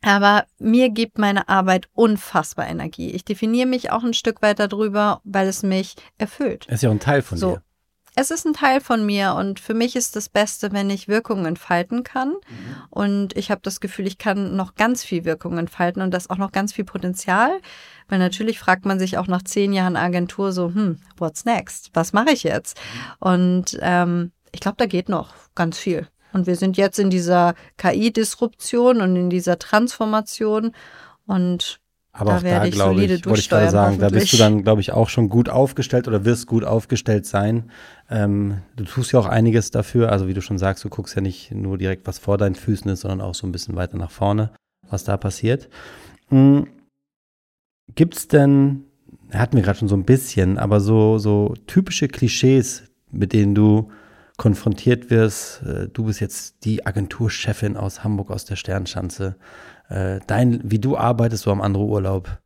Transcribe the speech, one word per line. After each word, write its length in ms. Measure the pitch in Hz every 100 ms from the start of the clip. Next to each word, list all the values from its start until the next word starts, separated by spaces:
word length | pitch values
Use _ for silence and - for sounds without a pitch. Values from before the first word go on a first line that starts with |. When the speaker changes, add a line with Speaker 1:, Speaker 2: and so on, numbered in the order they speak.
Speaker 1:
Aber 420 | - 202 202 208 - _
mir 320 | 220 233 254
gibt 300 | 214 226 -
meine 280 | 208 196 -
Arbeit 400 | 196 190 185 -
unfassbar 720 | - 226 208 - 180 160 - -
Energie. 440 | 165 160 - -
Ich 120 | 180
definiere 440 | - 202 220 233 254
mich 240 | 254 -
auch 120 | 226
ein 120 | 240 233
Stück 260 | - 214
weit 160 | 214 202
darüber, 640 | 208 202 214 202 208 -
weil 240 | 208 196 190
es 140 | 190
mich 340 | 196 190 190 - - _
erfüllt. 480 | 208 - 269 - -
Speaker 2:
Ist 160 | 110
ja 80 | 127
auch 40 |
ein 60 | 104
Teil 220 | 135 143
von 160 | 131 85
Speaker 1:
So. 140 | 185 -
Speaker 2:
dir. 40 | _ _ _ _ _ -
Speaker 1:
Es 140 | 277
ist 160 | 330 320
ein 80 |
Teil 280 | 302 285 269
von 240 | - 233 208
mir 300 | 202 196 151
und 260 | 196 190
für 120 | -
mich 220 | 226 240 247
ist 220 | 247 214
das 100 | -
Beste, 460 | 202 208 - 208
wenn 160 | 202 196
ich 180 | 196 -
Wirkung 380 | 214 233 202 170
entfalten 580 | 170 - 175 180 240
kann. 260 | 247 262 262
Speaker 2:
Mhm. 40 | 381 _ 226 185 135 -
Speaker 1:
Und 480 | - 202 202 196 -
ich 140 | 196
hab 120 | 202
das 160 | - 190
Gefühl, 260 | 196 - 196
ich 120 | 190
kann 360 | 220 196 190 190
noch 180 | 185 -
ganz 260 | 220 247 -
viel 180 | 180
Wirkung 340 | 165 160 175 170
entfalten 440 | 170 - 175 180
und 100 | 185
das 160 | 180 180
auch 60 | 180
noch 140 | 196
ganz 220 | 196 208
viel 100 | -
Potenzial. 680 | 190 185 180 180 - 185 247 381 - - - - _
Weil 100 | 190
natürlich 400 | 185 185 220 226
fragt 240 | - 185 196
man 140 | 190
sich 180 | 185 185
auch 100 | 180
nach 160 | 180
zehn 280 | 185 - 202
Jahren 240 | 196 185 175
Agentur 560 | 175 180 175 - 196
so, 220 | 185 170
„Hm, 240 | 185 208 160 _ _
what's 280 | 165 - 233
next? 460 | 226 - - -
Was 180 | - 170
mache 200 | - 220
ich 120 | 196
jetzt?“ 340 | - - - -
Speaker 2:
Mhm. 500 | - - - - 185
Speaker 1:
Und, 460 | 180 180 180 180 -
ähm, 500 | 175 175 175 175 175 _ _
ich 80 | -
glaub, 180 | 196 202
da 100 | 233
geht 200 | 180 185
noch 260 | 180 - - _ -
ganz 220 | 170 165
viel. 300 | - 165 170 _ _
Und 140 | 190 180
wir 80 | 175
sind 180 | 190 185
jetzt 220 | 196 -
in 100 | 196
dieser 460 | 185 170 175 175 170 - _
K-I-Disruption 1200 | 190 185 226 220 220 - 240 _ - 240 247 240
und 140 | 185 180
in 140 | 180
dieser 280 | 180 175 175
Transformation 1120 | - 208 247 - 220 214 214 - 214 214 226 - - - - _ -
und 520 | 190 180 180 - - _ _ _
Speaker 2:
Aber 180 | - 104
Speaker 1:
da 60 | 180
Speaker 2:
auch 60 |
Speaker 1:
werde 160 | 180 175
Speaker 2:
da, 40 | -
Speaker 1:
ich 60 | 101
Speaker 2:
glaub 120 | 95 -
Speaker 1:
solide 180 | 202 180
Speaker 2:
ich, 100 | -
wollte 120 | 107
ich 80 | -
gerade 140 | 170
Speaker 1:
durchsteuern, 80 | 101
Speaker 2:
sagen, 280 | 104 101 98
da 100 | 101
bist 220 | 98 202
du 60 | 113
Speaker 1:
hoffentlich. 20 |
Speaker 2:
dann, 240 | 110 107
glaub 160 | 101 107
ich, 120 | 95
auch 160 | 113 113
schon 180 | - 110
gut 200 | 117 120
aufgestellt 580 | 127 135 - 127 127 120
oder 160 | 107 104
wirst 220 | 117 -
gut 160 | 113
aufgestellt 600 | - 113 - 117 - 107 -
sein. 440 | 101 104 117 113 - - - _
Ähm, 520 | 113 104 101 101 98 - -
du 80 | 101
tust 260 | - 123
ja 80 | 131
auch 60 | 98
einiges 460 | 117 113 113 104
dafür. 380 | 117 107 120 113
Also 160 | 101 95
wie 60 |
du 80 | 95
schon 160 | - 98
sagst, 260 | 95 95 101
du 40 |
guckst 260 | - 98 -
ja 60 |
nicht 300 | 98 90 -
nur 260 | 104 98 95
direkt, 300 | 95 95 -
was 100 | -
vor 180 | - 101
deinen 180 | 101 92
Füßen 340 | - 101 101
ist, 100 | 92
sondern 180 | 98 95
auch 140 | 98 87
so 100 | 95
ein 40 |
bisschen 240 | 87 - 85
weiter 220 | 90 92
nach 140 | 85
vorne, 400 | - 98 104 107 _ _ _ _
was 140 | 98
da 140 | - 98
passiert. 500 | 98 - 110 135 - - - - - - _
Hm, 380 | 135 135 143 - - _ _ _ _ _ _ _ _ _ _ _ 110
gibt's 320 | 165 - -
denn, 580 | 151 139 139 139 139 - _ _ - -
hatten 220 | 101 120 127
wir 60 |
gerade 160 | 95 98
schon 80 | 104
so 60 | 101
ein 100 | 95
bisschen, 520 | 131 - - 92 95
aber 220 | - 104
so, 380 | 101 110 107 110
so 360 | 104 104 104 - -
typische 400 | - 190 - 139
Klischees, 760 | - 120 - 131 135 127 - - _ _
mit 220 | - 101
denen 200 | 110 101 101
du 360 | 107 107 107 - - _ _ -
konfrontiert 720 | 110 101 113 98 - 123 -
wirst, 500 | 113 110 - - -
äh, 240 | 135 139 95
du 180 | - 110
bist 140 | 104
jetzt 460 | 98 - - _ 110
die 200 | 107 -
Agenturchefin 920 | 98 98 - 113 - - 104 104 104
aus 260 | 98 -
Hamburg, 280 | 104 104 98
aus 120 | 98 -
der 100 | 95
Sternschanze. 800 | - 98 92 92 92 - 95 95 - - - - _
Äh, 320 | 92 92 95 -
dein, 340 | 101 123 117
wie 160 | - 107
du 180 | 127 143
arbeitest, 460 | 113 120 117 110
so 80 | -
am 100 | 98
andere 220 | 101 98
Urlaub. 560 | 104 104 95 98 92 -